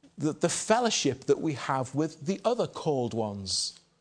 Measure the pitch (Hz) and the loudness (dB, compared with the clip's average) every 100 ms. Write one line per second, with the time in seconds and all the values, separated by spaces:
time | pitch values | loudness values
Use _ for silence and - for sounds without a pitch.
0 | - - 147 - 175 - - 220 240 - | -18 -4 -2 0 0 0 2 4 4 2
1 | 143 - - 143 143 131 - 135 123 135 | 2 2 2 2 2 -2 -2 -2 0 -2
2 | 156 - 143 190 214 233 170 - 165 139 | -2 -2 -4 -2 0 0 -2 -2 -2 0
3 | 120 113 107 101 95 90 - - _ _ | 0 -2 -4 -4 -4 -4 -4 -8 _ _